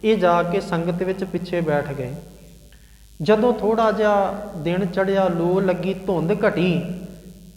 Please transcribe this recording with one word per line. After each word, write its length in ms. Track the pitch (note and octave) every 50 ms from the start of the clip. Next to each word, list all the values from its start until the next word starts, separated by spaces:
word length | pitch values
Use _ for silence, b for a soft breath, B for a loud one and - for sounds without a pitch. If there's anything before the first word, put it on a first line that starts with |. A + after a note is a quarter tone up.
| -
ਇਹ 120 | G#3+ A3
ਜਾ 260 | G3 F3+ F3 E3+ E3+ F3
ਕੇ 180 | E3+ F3 G3
ਸੰਗਤ 420 | F#3 - F3+ E3 E3+ F3+ E3+ F3 F#3+
ਵਿੱਚ 220 | F#3 F#3+ F#3+ F#3+
ਪਿੱਛੇ 360 | F3+ F3+ F3 F3 F3+ F3+ F3
ਬੈਠ 320 | E3+ D#3 D3 D3 C#3 D3+ C#3
ਗਏ। 220 | C3 B2+ B2 C#3 - - - - - - - - - - - b b b b b b b b b - D#3
ਜਦੋਂ 300 | D3+ G#3+ G#3+ A3+ B3 A3
ਥੋੜ੍ਹਾ 380 | - - - A3+ A3 A3+ A3
ਜਿਹਾ 440 | G3+ G#3 G#3+ G#3 G#3 G3+ G3 F#3 G3 G3 - - -
ਦਿਨ 300 | E3 D3 E3+ F3 F#3 G3+
ਚੜ੍ਹਿਆ, 420 | F3 - F#3+ F#3+ F#3+ G3 G3 F#3+ F3+
ਲੋ 320 | E3+ E3+ E3+ F3 F3+ G3
ਲੱਗੀ, 340 | G3 F#3 F3 E3+ E3 F#3 F#3+
ਧੁੰਦ 420 | F#3 - - F#3+ D#3+ D#3 E3+ G#3 - A3 G3+
ਘਟੀ, 340 | - D#3+ F3 F#3 E3 - - - - - - - - - - - - - - - -